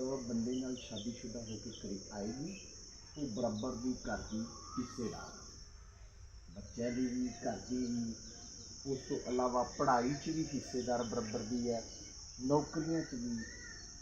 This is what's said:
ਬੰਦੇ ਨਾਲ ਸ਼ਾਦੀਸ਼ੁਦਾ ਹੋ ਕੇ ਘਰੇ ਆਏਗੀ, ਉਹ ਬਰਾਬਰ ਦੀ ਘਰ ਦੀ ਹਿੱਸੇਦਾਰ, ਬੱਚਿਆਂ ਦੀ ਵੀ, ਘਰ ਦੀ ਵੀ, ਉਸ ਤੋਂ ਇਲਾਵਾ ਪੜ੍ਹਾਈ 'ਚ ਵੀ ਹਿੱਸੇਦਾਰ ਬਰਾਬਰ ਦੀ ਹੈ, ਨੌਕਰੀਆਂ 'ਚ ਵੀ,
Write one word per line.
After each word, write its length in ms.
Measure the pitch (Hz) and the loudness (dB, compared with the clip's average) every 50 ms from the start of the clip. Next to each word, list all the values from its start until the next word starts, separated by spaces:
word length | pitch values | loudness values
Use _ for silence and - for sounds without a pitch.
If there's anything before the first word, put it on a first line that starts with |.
| 127 131 135 127 120 | 2 2 2 0 0
ਬੰਦੇ 360 | 117 117 117 113 123 127 131 | 2 2 2 4 4 2 2
ਨਾਲ 160 | 131 127 127 | 0 0 -2
ਸ਼ਾਦੀਸ਼ੁਦਾ 600 | 120 - - 117 107 104 120 110 - - 117 110 120 | -4 -4 -6 -6 -4 -4 -4 -4 -4 -4 -6 -4 -4
ਹੋ 200 | 113 107 110 107 - | -4 -4 -6 -6 -6
ਕੇ 60 | 117 | -8
ਘਰੇ 300 | 107 - - 98 98 95 - - 104 | -8 -6 -4 -4 -4 -4 -6 -6 -4
ਆਏਗੀ, 480 | 104 101 110 120 135 151 185 196 - - - - - - - - - - - - 151 | -2 -2 0 -2 -2 -4 -4 -6 -6 -10 -12 -12 -14 -14 -14 -14 -14 -14 -10 -6 -2
ਉਹ 100 | 147 123 | -2 0
ਬਰਾਬਰ 440 | 104 120 120 113 107 104 117 131 117 | 0 2 2 2 2 2 0 0 0
ਦੀ 220 | 113 120 127 123 | 0 0 0 0
ਘਰ 240 | 123 - 120 107 95 | 0 0 0 0 0
ਦੀ 220 | - - 110 110 113 117 - - - - - 127 | 0 -2 -2 -2 -2 -2 -6 -10 -10 -6 -2 -2
ਹਿੱਸੇਦਾਰ, 540 | 120 - - - 117 101 85 - - - - - - - - - - - - - - - - - - - - - - - - - - - - | -2 -2 -2 -2 -2 -2 -2 -4 -6 -8 -10 -12 -12 -12 -14 -14 -14 -14 -14 -14 -16 -16 -16 -16 -16 -16 -14 -14 -14 -14 -14 -14 -14 -12 -10
ਬੱਚਿਆਂ 360 | 101 101 - - 117 117 123 | -10 -10 -6 -4 -2 0 0
ਦੀ 160 | 120 127 127 | 2 2 2
ਵੀ, 220 | 123 120 127 123 120 | 2 2 2 0 0
ਘਰ 280 | - - - 117 110 | 0 -2 0 0 0
ਦੀ 200 | 98 - 104 127 | 0 0 0 0
ਵੀ, 380 | 127 123 120 120 120 117 113 113 - - - - - - - - - - - - - - 139 135 | 2 2 2 2 2 2 0 -2 -6 -8 -12 -12 -12 -12 -12 -12 -12 -12 -12 -10 -6 -2 0 0
ਉਸ 60 | 120 - - | 0 0 0
ਤੋਂ 80 | 143 | 0
ਇਲਾਵਾ 460 | - - - 127 127 123 127 120 123 120 | 0 2 2 4 6 6 6 6 6 4
ਪੜ੍ਹਾਈ 520 | - - - 147 135 127 120 120 131 147 | 4 2 4 6 8 8 8 8 6 4
'ਚ 140 | 143 - 165 | 2 2 0
ਵੀ 180 | 156 160 156 - 139 | 2 2 2 2 0
ਹਿੱਸੇਦਾਰ 480 | 123 - - - 127 113 123 123 120 120 | -2 -2 0 0 0 2 4 4 4 4
ਬਰਾਬਰ 360 | 113 117 120 110 107 110 120 | 2 2 0 0 2 0 -2
ਦੀ 320 | 110 107 123 120 120 120 | 0 2 2 2 4 4
ਹੈ, 120 | 117 113 113 - - - - - - - - - - - | 2 2 0 -4 -8 -10 -10 -12 -12 -12 -10 -10 -6 -2
ਨੌਕਰੀਆਂ 600 | 123 131 143 151 147 - - 165 156 160 165 160 143 | 4 6 6 6 6 4 0 0 2 4 4 2 2
'ਚ 120 | - 135 | 0 -2
ਵੀ, 240 | 120 120 120 117 113 113 - - - - - - - - - - - | -2 0 0 0 0 -2 -4 -8 -10 -10 -10 -10 -10 -10 -12 -8 -4